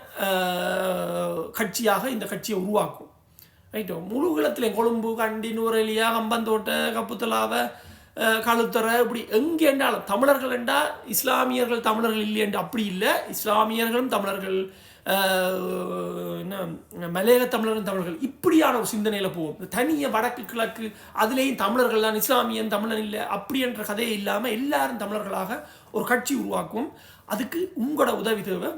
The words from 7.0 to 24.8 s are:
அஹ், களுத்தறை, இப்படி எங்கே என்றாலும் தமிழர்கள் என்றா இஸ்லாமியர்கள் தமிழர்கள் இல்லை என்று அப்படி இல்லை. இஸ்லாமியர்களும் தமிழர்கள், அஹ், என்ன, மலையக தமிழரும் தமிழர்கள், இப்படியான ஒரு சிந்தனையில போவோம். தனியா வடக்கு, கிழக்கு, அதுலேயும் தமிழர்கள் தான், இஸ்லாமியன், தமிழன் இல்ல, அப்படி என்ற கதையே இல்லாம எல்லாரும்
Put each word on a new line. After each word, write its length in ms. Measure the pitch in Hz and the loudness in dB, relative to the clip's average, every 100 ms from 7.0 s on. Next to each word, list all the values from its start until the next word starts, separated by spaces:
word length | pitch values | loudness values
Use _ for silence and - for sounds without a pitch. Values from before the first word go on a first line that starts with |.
| 202 220 233 220 220 240 240 - - - - - | -4 -4 0 0 0 0 -2 -6 -18 -20 -14 0
அஹ், 260 | 226 220 | 2 2
களுத்தறை, 580 | 226 233 220 226 220 233 | 4 2 2 2 2 4
இப்படி 260 | 240 226 - | 2 -2 0
எங்கே 360 | 214 302 320 302 | 2 2 4 4
என்றாலும் 380 | 269 254 202 | 4 2 0
தமிழர்கள் 480 | 175 202 277 269 254 | -2 2 4 4 2
என்றா 440 | 247 240 277 302 - - | -2 0 2 0 -4 -4
இஸ்லாமியர்கள் 720 | 214 - 254 254 247 233 233 | -2 2 2 2 2 0 2
தமிழர்கள் 420 | 226 220 226 220 | 2 2 2 0
இல்லை 200 | 208 214 | 0 0
என்று 160 | 208 208 | 0 0
அப்படி 280 | 180 226 202 | -2 -2 -2
இல்லை. 260 | 185 233 359 - | 0 2 2 -2
இஸ்லாமியர்களும் 800 | - 214 208 220 226 226 240 262 | -4 2 2 2 2 0 0 0
தமிழர்கள், 640 | 214 196 196 190 190 190 - - - - | 0 0 -2 -2 -2 -4 -10 -20 -8 0
அஹ், 1300 | 196 190 185 185 185 185 185 185 180 175 175 87 85 | 2 2 2 2 0 -2 -4 -4 -4 -6 -6 -6 -6
என்ன, 180 | 87 95 87 80 - 175 170 | -8 -8 -8 -10 -14 -10 -6
மலையக 380 | 175 214 247 247 | 2 6 6 4
தமிழரும் 360 | 226 220 220 | 0 0 -2
தமிழர்கள், 360 | 196 190 175 165 | -2 -4 -4 -4
இப்படியான 560 | 262 - 359 320 285 247 | -6 0 4 6 6 2
ஒரு 100 | - | -2
சிந்தனையில 420 | 220 214 202 190 | -2 0 0 -2
போவோம். 360 | 165 156 151 185 | -4 -6 -8 -4
தனியா 400 | 214 294 302 277 | 0 2 2 0
வடக்கு, 340 | 220 247 240 226 | 0 0 -4 -6
கிழக்கு, 400 | 233 226 226 220 - - - | -4 -4 -4 -10 -10 -8 0
அதுலேயும் 400 | 220 262 269 226 | 2 2 0 2
தமிழர்கள் 460 | - 247 233 220 | 2 2 4 4
தான், 140 | 220 214 | 2 2
இஸ்லாமியன், 520 | - 247 233 220 220 | 2 2 2 -2 -2
தமிழன் 360 | 208 220 220 | -2 -2 -2
இல்ல, 240 | 214 208 - | -4 -4 -4
அப்படி 320 | 202 196 262 | -4 -2 -2
என்ற 240 | 247 214 | -2 -2
கதையே 300 | 208 208 233 | -6 -4 -2
இல்லாம 360 | 208 202 202 247 | -2 -2 -2 -2
எல்லாரும் 480 | 214 277 285 | -2 0 0